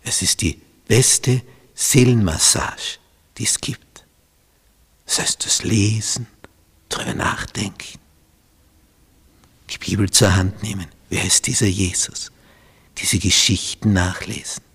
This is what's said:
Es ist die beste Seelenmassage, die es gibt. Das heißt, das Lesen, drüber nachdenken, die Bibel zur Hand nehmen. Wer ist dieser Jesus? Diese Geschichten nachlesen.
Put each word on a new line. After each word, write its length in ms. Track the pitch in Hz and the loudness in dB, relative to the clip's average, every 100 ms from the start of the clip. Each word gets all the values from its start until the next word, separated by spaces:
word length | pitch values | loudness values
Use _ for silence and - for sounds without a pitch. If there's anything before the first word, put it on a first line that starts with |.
Es 200 | - - | -4 -2
ist 180 | - - | -2 0
die 200 | 87 - _ _ _ | -2 -4 _ _ _
beste 560 | 110 131 - - 127 - - _ | 4 6 2 2 0 -2 -20 _
Seelenmassage, 1200 | - - 139 123 120 95 78 - - - - - - _ _ _ - | -6 2 6 6 6 2 2 2 2 -2 -8 -10 -12 _ _ _ -6
die 80 | |
es 160 | 113 - | -4 -4
gibt. 440 | - 120 _ - _ _ _ _ _ _ _ _ _ _ - | -6 -10 _ -20 _ _ _ _ _ _ _ _ _ _ -6
Das 140 | - | -4
heißt, 240 | - - | -2 -4
das 180 | - - | -2 -2
Lesen, 640 | - 110 101 110 - - 120 _ - _ _ _ _ | 0 2 2 0 -2 -6 -8 _ -20 _ _ _ _
drüber 260 | - - | -8 -6
nachdenken, 880 | - - - - - - - - - _ _ _ _ _ _ _ _ _ _ _ _ _ _ _ _ - | -4 -4 -4 -8 -6 -6 -8 -16 -16 _ _ _ _ _ _ _ _ _ _ _ _ _ _ _ _ -16
die 80 | - | -10
Bibel 320 | - 95 98 | -6 -2 0
zur 240 | - 101 | 4 4
Hand 280 | 92 92 - | 4 0 -4
nehmen. 240 | 110 98 85 - _ | -8 -8 -10 -16 _
Wer 160 | 85 | -4
ist 220 | 92 - - | 0 0 0
dieser 200 | 123 107 | 0 0
Jesus? 680 | 92 92 - - - - _ _ _ _ _ _ - | 2 -2 -2 -6 -8 -14 _ _ _ _ _ _ -8
Diese 220 | - 95 | -2 0
Geschichten 760 | 90 - - 92 - - 107 | 2 2 2 0 -2 -2 2
nachlesen. 720 | 95 87 90 - - - - _ | 2 2 -4 -10 -10 -10 -14 _